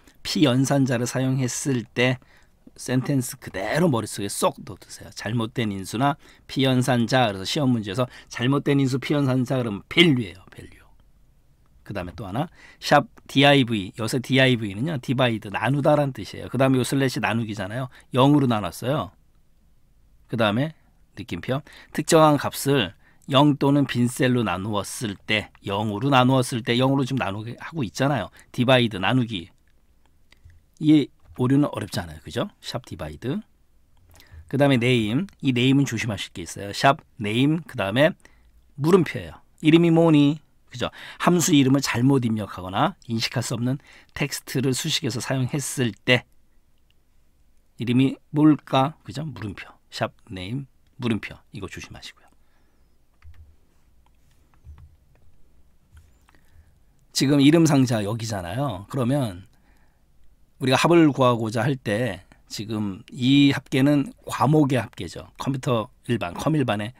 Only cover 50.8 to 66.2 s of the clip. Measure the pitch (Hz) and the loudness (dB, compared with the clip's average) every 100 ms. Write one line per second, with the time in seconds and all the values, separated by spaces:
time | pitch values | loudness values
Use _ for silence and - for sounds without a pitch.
50.8 | _ - 123 107 - - _ - 95 - | _ -8 -4 -4 -6 -18 _ -16 -14 -14
51.8 | - - - - _ _ _ _ _ _ | -18 -18 -20 -20 _ _ _ _ _ _
52.8 | _ _ _ _ - - - _ _ _ | _ _ _ _ -20 -20 -20 _ _ _
53.8 | _ _ _ _ _ _ _ _ - - | _ _ _ _ _ _ _ _ -20 -20
54.8 | - _ _ _ - - - - _ _ | -20 _ _ _ -20 -20 -20 -20 _ _
55.8 | _ - - _ _ _ _ - _ _ | _ -20 -20 _ _ _ _ -20 _ _
56.8 | _ _ _ - 135 143 139 165 160 143 | _ _ _ -2 2 4 6 6 6 4
57.8 | 127 117 101 113 113 104 85 107 143 92 | 2 0 -4 -6 -6 -8 -8 -6 -6 -8
58.8 | 101 135 120 143 120 90 - _ _ _ | -8 -4 -2 -2 -4 -8 -16 _ _ _
59.8 | _ _ _ _ - - _ - 131 131 | _ _ _ _ -20 -20 _ -8 0 2
60.8 | 165 170 156 131 127 120 110 113 117 131 | 4 6 6 4 2 2 -2 -2 -2 -4
61.8 | - 107 123 90 - _ _ - 104 110 | -2 -2 -2 -6 -14 _ _ -14 -8 -6
62.8 | 104 92 - - 123 139 143 131 - 135 | -6 -8 -14 -4 2 4 4 2 -2 0
63.8 | 139 147 135 - - - 120 156 139 131 | 2 2 -2 -8 -10 -2 2 4 4 0
64.8 | 104 - 87 - 76 - - 135 131 120 | -4 -10 -12 -12 -16 -12 -8 -6 -2 -2
65.8 | 104 _ - 117 | -4 _ -6 -4